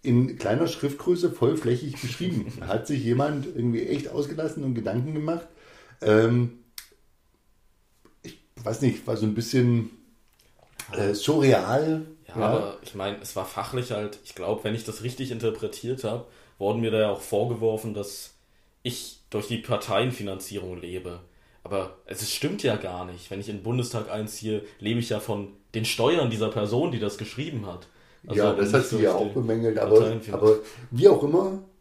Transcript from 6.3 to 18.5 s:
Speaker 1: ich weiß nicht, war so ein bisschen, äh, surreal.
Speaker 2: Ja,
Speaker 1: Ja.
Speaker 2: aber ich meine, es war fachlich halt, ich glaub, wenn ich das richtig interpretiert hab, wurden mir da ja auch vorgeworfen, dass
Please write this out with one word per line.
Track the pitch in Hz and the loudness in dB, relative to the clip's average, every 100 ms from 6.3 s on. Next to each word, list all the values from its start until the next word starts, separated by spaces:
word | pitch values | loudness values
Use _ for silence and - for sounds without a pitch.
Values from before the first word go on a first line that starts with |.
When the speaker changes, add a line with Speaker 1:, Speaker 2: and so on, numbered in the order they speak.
| 120 120 - _ - - _ _ _ _ _ _ _ _ _ _ _ _ _ | 4 0 -4 _ -20 -20 _ _ _ _ _ _ _ _ _ _ _ _ _
Speaker 1:
ich | - - _ - | -20 -20 _ -10
weiß | 110 113 | -6 0
nicht, | 131 107 - | 0 0 -4
war | 113 | 0
so | 107 | 0
ein | |
bisschen, | 107 117 131 123 120 113 - _ _ _ _ _ _ _ _ - | 0 0 2 4 4 0 -10 _ _ _ _ _ _ _ _ -10
äh, | - 98 | -2 0
surreal. | 104 - 156 135 107 95 127 156 160 156 - - | 0 2 4 6 6 4 2 2 0 -4 -16 -10
Speaker 2:
Ja, | 90 | -2
Speaker 1:
Ja. | 107 | 2
Speaker 2:
aber | 123 101 - | 2 -2 -8
ich | - | -14
meine, | 98 98 104 | -6 -6 -6
es | - - | -8 -8
war | 95 | -6
fachlich | - 98 127 123 | -6 -6 -6 -4
halt, | 107 104 - | -4 -4 -8
ich | - | -18
glaub, | - 90 107 | -8 -4 -2
wenn | 107 | -2
ich | 113 | -4
das | 113 107 | -6 -8
richtig | 120 123 127 | -8 -6 -6
interpretiert | 117 113 110 107 - 120 127 | -2 -2 -2 -6 -6 -6 -4
hab, | 107 120 - - - _ | -4 -4 -8 -20 -20 _
wurden | 98 110 | 0 0
mir | 113 | 2
da | 110 | 2
ja | 107 | 2
auch | 98 | 0
vorgeworfen, | - 101 120 117 113 110 117 | -2 0 0 0 0 0 -4
dass | 104 101 - - _ _ | -8 -8 -12 -16 _ _